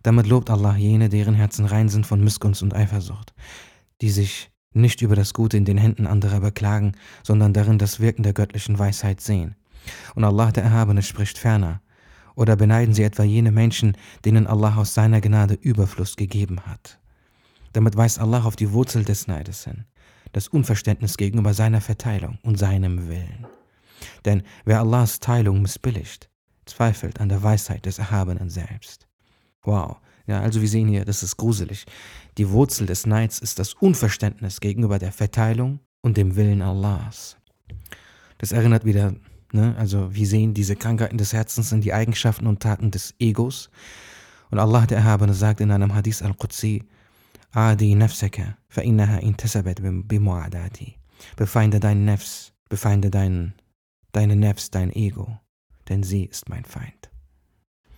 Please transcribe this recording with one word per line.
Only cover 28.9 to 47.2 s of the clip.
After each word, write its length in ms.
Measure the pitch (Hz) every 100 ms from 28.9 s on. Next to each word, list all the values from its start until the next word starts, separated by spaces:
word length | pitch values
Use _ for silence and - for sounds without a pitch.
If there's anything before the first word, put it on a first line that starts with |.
| - _ _ _ _ _ _
Wow. 360 | - 104 80 - _ _ -
Ja, 140 | 98
also 200 | 107 110
wir 80 | 107
sehen 200 | 110 107
hier, 160 | 101
das 180 | 101 98
ist 140 | 95 -
gruselig. 500 | 113 104 87 101 - - - - - -
Die 140 | 104
Wurzel 360 | 104 139 - 95
des 200 | 92 113
Neids 320 | 107 110 -
ist 200 | 113 -
das 160 | 95
Unverständnis 840 | - 190 156 107 - 104 - 98 -
gegenüber 380 | 104 104 110 101
der 140 | 92
Verteilung 680 | - 104 - 110 113 127 143 - _
und 140 | 120 107
dem 200 | 95 95
Willen 260 | 104 101
Allahs. 760 | 92 95 104 90 107 - - - _ _ _ - - - - _ _ _
Das 160 | 104
erinnert 320 | 117 117 113
wieder, 300 | 110 101 101 95 - - _
ne, 220 | 107 113 113
also 360 | 104 101 92
wir 120 | 101 101
sehen, 280 | 107 110
diese 220 | 101 98 101
Krankheiten 420 | 113 113 113 113
des 140 | 101
Herzens 380 | 113 110 - 104
sind 120 | 110
die 120 | 107
Eigenschaften 520 | 107 113 107 117 107 110
und 140 | 101
Taten 300 | 110 104 110
des 240 | 95 - -
Egos. 520 | 117 104 120 131 - _ - - - - - _ _
Und 80 | 104
Allah 280 | 107 117 113
der 120 | 110
Erhabene 360 | 110 104 104
sagt 260 | 95 107 107
in 100 | 107
einem 240 | 98 98
Hadith 280 | 104 104 107
al-Qudsi: 600 | 104 95 - - 110 101 - _ _ _